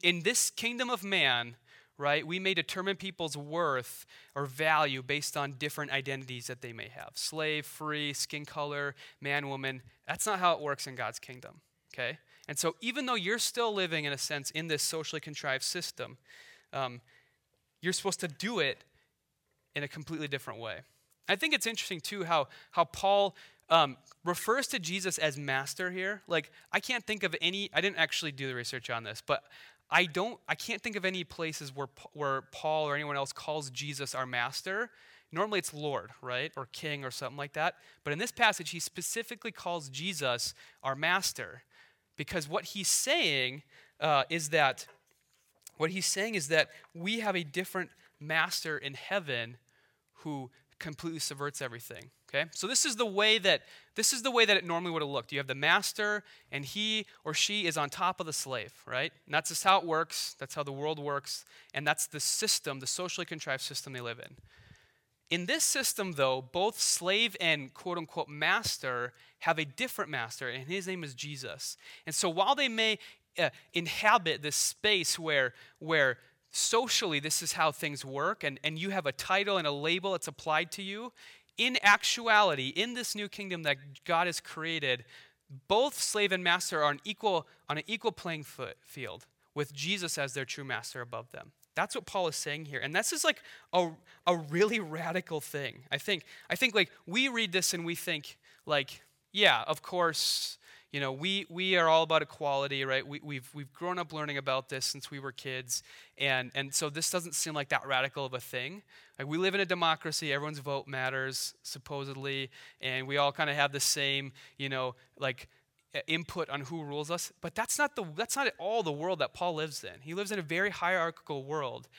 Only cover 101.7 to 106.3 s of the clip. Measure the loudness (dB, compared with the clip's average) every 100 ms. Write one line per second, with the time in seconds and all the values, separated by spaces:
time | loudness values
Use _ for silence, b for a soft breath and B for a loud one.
101.7 | 6 8 8 6 4 2 -4 0 0 0
102.7 | -2 0 0 0 -10 -8 -10 -10 -14 -14
103.7 | -8 -4 -4 -4 -4 -4 -2 0 0 -2
104.7 | -4 -4 -4 -8 -10 -10 -10 -8 -6 -4
105.7 | -4 B B B -2 2